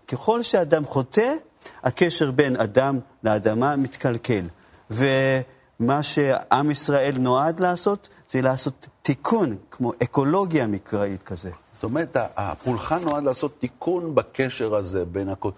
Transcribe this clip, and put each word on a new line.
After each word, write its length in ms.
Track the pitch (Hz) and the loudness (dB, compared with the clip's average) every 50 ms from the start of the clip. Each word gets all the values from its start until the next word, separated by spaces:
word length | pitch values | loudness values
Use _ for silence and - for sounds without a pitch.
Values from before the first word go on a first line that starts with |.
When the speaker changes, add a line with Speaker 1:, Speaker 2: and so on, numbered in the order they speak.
| _ | _
Speaker 1:
ככל 360 | - 131 - - 214 226 240 233 | -8 -8 -2 0 0 0 0 0
שאדם 420 | - - 196 170 147 160 156 147 | 0 0 0 4 4 2 2 2
חוטא, 480 | - - 139 131 - - 208 226 254 311 320 - - _ _ - - - - - | 0 -2 -2 -2 2 2 2 2 2 0 -4 -6 -12 _ _ -20 -20 -20 -4 -4
הקשר 480 | 131 - - 180 170 165 - 156 135 | -4 2 2 2 2 2 2 0 2
בין 280 | 127 139 147 135 127 - | 4 2 4 4 2 0
אדם 400 | 113 107 101 127 131 139 135 127 - - _ _ - | 0 2 4 2 2 4 0 -2 -4 -8 _ _ 0
לאדמה 520 | 110 107 107 98 110 110 117 127 143 147 | 0 0 2 2 2 2 2 2 2 2
מתקלקל. 720 | 139 135 123 - - - 131 120 113 - - 120 98 90 82 - - _ _ - - _ - | 0 -2 -2 -4 -4 -2 -2 -2 -2 -2 -2 -2 -2 -2 -6 -10 -16 _ _ -20 -20 _ -8
ומה 1120 | 110 113 135 135 135 135 135 135 131 131 127 - - _ _ _ _ - 117 120 139 147 147 | -2 0 2 2 2 2 2 2 0 0 -2 -6 -14 _ _ _ _ -2 0 0 2 0 0
שעם 680 | - - 156 143 135 127 - - - 110 135 147 151 | 0 0 2 2 2 2 0 0 0 0 2 2 0
ישראל 460 | 143 135 - - 143 139 131 143 139 | 0 0 0 2 2 2 2 2 0
נועד 420 | 127 127 127 127 131 147 165 165 180 | 0 2 2 2 2 2 0 0 0
לעשות, 500 | 180 180 180 175 - 208 202 202 - - - - _ - | 0 0 0 0 0 0 -2 -2 -6 -16 -20 -20 _ -6
זה 120 | - 131 | -4 0
לעשות 460 | 127 131 131 135 - 143 131 - - - _ _ | 2 2 0 0 -2 -6 -6 -8 -16 -20 _ _
תיקון, 540 | - - 135 - - - 226 226 185 131 104 95 - _ | -2 -2 -2 -2 0 0 2 2 2 0 -2 -6 -10 _
כמו 200 | - - 127 120 - - - | -6 -4 -4 -4 -2 -2 -4
אקולוגיה 640 | - - 147 135 139 165 196 196 175 160 147 120 | 0 0 0 2 2 2 2 0 2 0 0 0
מקראית 560 | 107 101 98 - - 110 101 101 98 98 92 - | 0 -2 -4 -4 -4 -2 -2 -2 -2 -4 -8 -10
כזה. 260 | - 95 87 - 90 85 - _ _ - | -12 -12 -10 -10 -12 -14 -16 _ _ -12
Speaker 2:
זאת 100 | - - | -10 -6
אומרת, 320 | 113 120 160 170 - - | -4 -2 -4 -4 -2 -2
ה-, 120 | 131 110 - - | -2 -2 -2 -4
הפולחן 680 | - 101 92 71 - - 127 120 110 - - 156 180 175 | -6 -6 -4 -6 -4 -2 -2 -2 -2 -2 -2 -2 -2 0
נועד 200 | 160 147 147 143 | -2 -2 0 0
לעשות 360 | 135 127 - - 143 - - | 0 0 0 -4 -6 -4 -6
תיקון 560 | - 123 - _ - 170 185 175 170 160 143 | -8 -8 -8 _ -4 -2 -2 -2 -4 0 0
בקשר 600 | 117 110 - - - 135 127 - - 117 107 104 | 0 0 0 -2 -2 -2 -2 -2 -4 -2 0 0
הזה 300 | 104 98 90 92 95 87 | -2 -2 -2 -2 -4 -4
בין 240 | 87 87 98 98 95 | -2 -4 -4 -4 -4
הכל. 220 | 95 - - 104 95 | -6 -4 -6 -6 -6